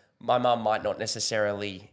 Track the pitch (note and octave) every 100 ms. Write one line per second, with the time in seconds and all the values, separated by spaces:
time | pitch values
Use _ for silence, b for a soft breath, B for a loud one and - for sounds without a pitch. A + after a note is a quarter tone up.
0 | B B A#2+ B2 B2 A#2 A2 G#2+ G#2 -
1 | A2 A2 - A2 G#2 G2+ G#2 F#2 F#2+